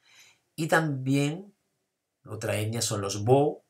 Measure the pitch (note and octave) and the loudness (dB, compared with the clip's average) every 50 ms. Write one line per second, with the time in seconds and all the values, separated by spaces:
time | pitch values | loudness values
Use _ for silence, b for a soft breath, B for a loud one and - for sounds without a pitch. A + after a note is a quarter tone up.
0 | b b b b b b b b b b _ - E3 D3+ F3+ D#3+ D#3+ D3+ C#3 C3 | b b b b b b b b b b _ -6 -2 0 2 2 2 0 -2 -2
1 | C3 C3 C#3 C#3 C#3+ D3 D#3 F#3+ G3+ - - _ _ _ _ _ _ _ _ _ | 0 0 2 2 2 0 -2 -6 -10 -14 -20 _ _ _ _ _ _ _ _ _
2 | _ _ _ _ - - G#2+ G#2+ A2+ G#2+ G2+ G#2 A2 A2 A2+ A#2 - - A2 G2+ | _ _ _ _ -16 -14 -10 -6 -4 -4 -2 -2 -2 -4 -4 -4 -4 -2 -2 -4
3 | G2 G2 G#2 G#2 G#2 B2 C3 C#3 D3 D3+ - - _ | -4 -4 -4 0 2 4 6 6 4 2 0 -4 _